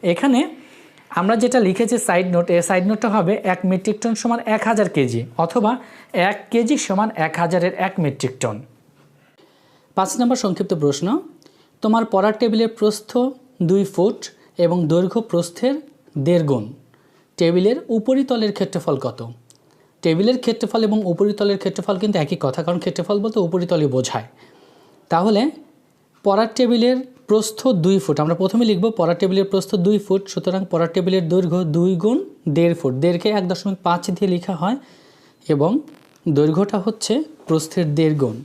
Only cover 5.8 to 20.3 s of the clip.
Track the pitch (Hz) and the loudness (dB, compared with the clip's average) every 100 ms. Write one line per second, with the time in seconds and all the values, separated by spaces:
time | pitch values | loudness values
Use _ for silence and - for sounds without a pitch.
5.8 | - - - 208 180 208 - 233 233 294 | -8 -20 -8 0 0 0 -2 -2 2 0
6.8 | - 190 214 - 160 156 170 180 175 - | 0 0 -2 -2 -4 0 0 2 0 -2
7.8 | - - 156 - 190 - 120 107 131 _ | -4 -2 -2 -2 -6 -4 -6 -6 -14 _
8.8 | _ _ _ _ _ _ _ _ _ _ | _ _ _ _ _ _ _ _ _ _
9.8 | _ - 190 240 240 247 202 175 196 170 | _ -2 -2 0 0 0 -2 0 2 2
10.8 | 143 139 175 294 381 - _ _ _ _ | 0 0 -2 -2 -4 -20 _ _ _ _
11.8 | 220 226 220 196 202 214 240 220 226 226 | 2 2 2 2 2 2 0 2 0 0
12.8 | 214 208 - 247 247 269 _ _ 170 190 | -2 -2 -4 -2 -2 -4 _ _ 2 2
13.8 | 196 - 190 233 - _ _ - 175 175 | 0 0 0 0 -12 _ _ 0 2 2
14.8 | 160 165 185 233 226 170 175 - 247 285 | 2 2 2 -2 -2 -2 -4 -2 -2 -2
15.8 | - _ _ - 139 175 147 127 107 139 | -8 _ _ -4 2 2 2 -2 -2 -14
16.8 | _ _ _ _ _ - 165 175 190 269 | _ _ _ _ _ -2 2 4 2 0
17.8 | - 226 220 262 262 240 214 202 196 170 | -2 -2 2 0 2 0 -2 -2 -4 -4
18.8 | - 139 131 117 117 123 _ _ _ _ | -2 -2 -4 -8 -14 -16 _ _ _ _
19.8 | _ _ 170 160 208 | _ _ 0 2 2